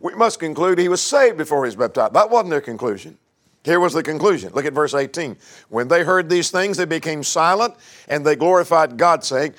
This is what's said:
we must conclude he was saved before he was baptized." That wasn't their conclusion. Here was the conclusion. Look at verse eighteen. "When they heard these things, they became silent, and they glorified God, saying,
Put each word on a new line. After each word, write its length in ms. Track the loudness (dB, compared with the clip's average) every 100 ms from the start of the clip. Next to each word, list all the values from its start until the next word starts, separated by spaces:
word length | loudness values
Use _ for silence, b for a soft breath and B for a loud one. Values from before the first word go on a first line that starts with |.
we 140 | -10
must 240 | 0 0 0
conclude 400 | -8 -2 0 2
he 100 | 0
was 120 | 0
saved 380 | 0 4 4 2
before 260 | -2 0
he 40 | -2
was 80 | -2
baptized." 360 | -2 0 2
That 180 | 2 2
wasn't 200 | 2 0
their 100 | -4
conclusion. 560 | -6 -6 -6 -6 -12 -20 _ _ _ _
Here 160 | 0 2
was 140 | 2
the 80 | 0
conclusion. 500 | -4 0 0 0 -4
Look 120 | -4 -2
at 80 |
verse 200 | -2 0
eighteen. 440 | 0 -4 -6 -10 -10 B B B
"When 180 | -6 0
they 160 | 2
heard 240 | 2 0 2
these 220 | 0 0
things, 260 | -2 -2 -2
they 80 |
became 400 | -4 -4 -6 -6
silent, 500 | -4 0 2 2 -2 -6 B B B
and 180 | -2
they 120 | 0 2
glorified 600 | 4 4 4 2 2 2
God, 260 | 2 2
saying, 300 | 0 -2 -4